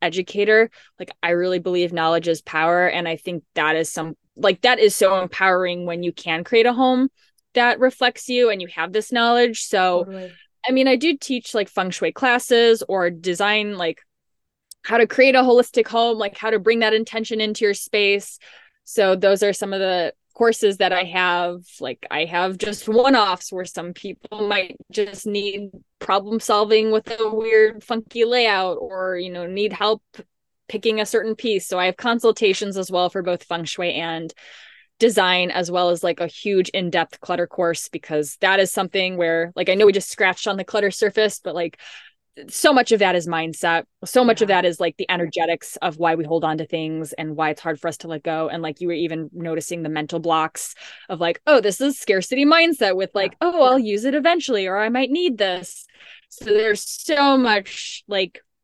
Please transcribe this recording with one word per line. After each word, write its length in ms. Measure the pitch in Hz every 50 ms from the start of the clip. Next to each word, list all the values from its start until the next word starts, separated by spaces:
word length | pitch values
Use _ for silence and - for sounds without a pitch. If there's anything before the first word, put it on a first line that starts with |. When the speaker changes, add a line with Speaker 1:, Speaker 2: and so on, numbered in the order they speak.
Speaker 1:
educator, 680 | - 175 165 185 180 - - 202 208 208 214 220 226 226 - - - _ _ -
like, 120 | 185 - - -
I 100 | - 170
really 280 | 175 175 180 185 185 180
believe 340 | 170 185 180 180 175 170 175
knowledge 340 | 170 160 160 165 165 165 170
is 140 | 165 156
power. 460 | - - - 156 160 170 170 175 180 180
And 200 | - 170 175 165
I 100 | 165 160
think 260 | - 185 175 165 - _ _
that 200 | - 151 156 156
is 160 | 160 165 -
some, 240 | - 175 160 160 151 - _ _ _
like, 260 | - - 202 190 -
that 180 | - 240 247 -
is 160 | 220 208 190
so 260 | - 202 190 190 190
empowering 640 | 185 180 - - 190 190 185 180 185 180 175 175 175
when 180 | 175 170 175 175
you 80 | 175 170
can 300 | - - 170 160 165 175
create 220 | - - 226 226
a 80 | 240 240
home 360 | 233 262 254 254 247 262 269 - _ _ _ _ _ _ _ -
that 260 | 247 240 240 240 -
reflects 500 | 247 262 254 - 262 247 247 - - -
you 200 | 247 247 247 233
and 120 | 208 190
you 60 | 180 175 -
have 200 | - 160 185 185
this 180 | 214 220 -
knowledge. 520 | 254 240 233 233 240 240 240 240 226 - -
So, 420 | - - 196 185 185 180 175 175
Speaker 2:
Totally. 260 | 190 190 190 185 180 170 - _ _ _ _ - 247
Speaker 1:
I 40 |
mean, 160 | 254 262 262 269
I 80 | 254
do 200 | 240 262 330 339 277
teach, 360 | - - 262 247 - - -
like, 160 | 226 202 -
feng 220 | - - 185 185
shui 200 | 180 - 190 160
classes 720 | - - - 254 240 247 - - 254 233 233 233 226 220 - -
or 200 | 196 190 180 175
design, 680 | 175 165 165 185 175 175 202 202 208 214 208 208 208 185
like, 240 | 175 165 160 - _ _ _ _ _ _ _ _ _ _ _ _ _ _ - - -
how 140 | - 220 233
to 100 | 226 214
create 280 | - - 254 269 254
a 60 | 262
holistic 460 | 254 254 240 240 240 - - 247 226 -
home, 300 | - 233 233 233 226 214
like, 200 | 208 202 202 -
how 120 | - 220
to 100 | 220 214
bring 200 | 180 220 233 233
that 140 | 226 220 220
intention 480 | 220 226 - - 226 220 - 240 214
into 240 | 214 214 214 - 226
your 80 | 208 202
space. 680 | - - - - 208 202 196 202 202 202 - - - - - - - - _ _ _ _
So 300 | - - - 202 190 185
those 280 | 190 196 196 196 190 214
are 100 | 202 196
some 200 | - 214 196 196
of 60 | 196
the 340 | 190 190 185 180 170 156 - _ _ _ _
courses 440 | - 233 233 226 - - 202 196 190
that 160 | 196 185 185
I 100 | 180 185
have. 560 | 170 170 185 185 180 175 175 175 175 175 180 175 - - -
Like, 260 | 151 131 - - - -
I 140 | - 151 160
have 320 | 165 175 175 180 190 190 185
just 300 | 208 202 202 - - 220
one-offs 640 | 214 233 247 269 269 240 214 190 180 185 - -
where 140 | - 185 180
some 280 | 170 - 190 170 175 180
people 540 | - - 202 185 - - - - 208 214 202
might 300 | 202 202 185 180 - - - _
just 340 | - - 208 202 196 190 -
need 460 | 214 208 202 202 202 196 202 208 196 - - - _ _ _
problem 400 | - - 190 202 196 208 220 226
solving 520 | - - 214 208 214 208 220 220 220 220
with 200 | 214 220 220 - 233 220
a 100 | 226 214
weird, 540 | 220 220 220 226 226 220 220 220 220 214 -
funky 400 | - 233 226 220 - - 240 233
layout, 540 | 240 240 247 240 220 202 190 190 185 175 -
or, 380 | - 160 190 185 185 185 185 175
you 140 | 180 185
know, 160 | 180 175 175 175
need 260 | 185 196 208 214 196
help 300 | - 202 208 220 226 - _ _ - - _ _ _ _ _ _ _ _ -
picking 320 | - 214 - 226 214 214
a 40 | 208
certain 300 | 208 - 226 214 220 220
piece. 320 | - - 240 214 190 - -
So 120 | 190 180
I 80 | 180 185
have 100 | 180 -
consultations 800 | - 240 240 240 - 226 220 - 233 202 190 - 208 202 190 190
as 140 | 185 175
well 180 | 185 175 180 175
for 140 | - 196 180
both 200 | 185 175 170 -
feng 220 | - 175 170 170
shui 280 | 165 - - 180 175 -
and 400 | 147 165 165 165 165 165 160 - - - - - - - - - - _ _ _ _
design, 520 | 226 240 202 202 190 180 180 180 180 180
as 180 | - 180 175 170
well 200 | 175 180 180 175
as, 140 | 175 170 -
like, 160 | 175 165 -
a 80 | 175 165
huge 420 | - - - 208 202 190 185 -
in-depth 500 | - 190 185 175 165 175 165 - - -
clutter 260 | - - 180 175 175 170
course, 400 | - - 175 170 170 - - -
because 480 | - 160 - - 160 151 151 147 - -
that 180 | - 185 190 196
is 120 | 190 180
something 460 | - 208 190 180 - 196 185 185 185 175
where, 340 | 175 165 165 165 165 175 175
like, 140 | - 185 185
I 60 | 185
know 100 | 196 214
we 60 | 208
just 180 | 190 196 185 -
scratched 380 | - - 202 185 180 - - 214
on 100 | 196 190
the 60 | 190
clutter 280 | - - 214 202 196
surface, 480 | 185 - 226 202 - - 214 208 - - -
but, 120 | 190 151
like, 220 | 175 170 165 - - - - - - - - _ _ _ _ _ - - -
so 220 | - - - 311
much 200 | 294 262 240 -
of 80 | 233 208
that 160 | 202 185 180
is 120 | 180 165 170
mindset. 580 | 170 160 160 165 156 - - 170 165 165 - - _ _ -
So 180 | - - 247 254
much 180 | 233 226 226 226
of 60 | 196
Speaker 2:
Yeah. 120 | 196 180
Speaker 1:
that 60 | 175 180
is, 120 | 170 -
like, 160 | 185 170 156 -
the 120 | 147 -
energetics 680 | 180 175 175 160 147 175 165 165 170 160 - - - -
of 200 | - 180 156 156
why 160 | 170 165 165
we 80 | 165 160
hold 200 | 151 165 165 160
on 160 | 160 156 156
to 60 | 160
things 480 | - - 160 160 156 160 160 160 147 -
and 220 | - 160 156 156
why 140 | 147 160 151
it's 120 | 156 -
hard 180 | - 165 156 147
for 80 | - 170
us 100 | 151 -
to 100 | - 165
let 140 | 160 151 -
go. 240 | 170 160 156 160 160
And, 140 | - 170
like, 180 | 165 160 151 -
you 80 | 180 175
were 60 | 170
even 360 | 151 175 165 160 160 160 151 -
noticing 480 | 175 170 165 160 160 156 - 175 170
the 80 | 160 151
mental 300 | 156 151 151 151 170 170
blocks 560 | 160 165 160 160 156 160 - - - - - - - - - - - -
of, 100 | 190 160
like, 220 | 175 170 170 - - 294
"Oh, 140 | 302 254
this 200 | 190 208 190 -
is 180 | 269 285 277 -
scarcity 460 | - - 202 190 180 - 262 254 285
mindset," 500 | 294 320 330 330 339 320 - 233 196 185
with, 140 | 185 190 185 -
like, 220 | 320 294 - - _
Speaker 2:
Yeah. 80 | 311 349
Speaker 1:
"Oh, 140 | 339 339 285
I'll 160 | 254 254 269
use 260 | 240 214 202 208 220
it 80 | 269 262
eventually," 540 | 302 269 330 349 349 277 - 254 208 190 185
or, 100 | 185 202
"I 120 | 214 226
might 200 | 240 254 269 254
need 300 | 269 349 359 349 247 208
this." 480 | 208 190 180 180 180 - - - - - _ _ - - - - _ _
So 160 | - - -
there's 380 | 220 208 214 220 220 208 208 - -
so 500 | - - - - 311 294 277 277 269 262
much, 640 | 247 233 214 202 196 - - - - - - - - -
like, 360 | 202 196 190 175 - - - _ _ _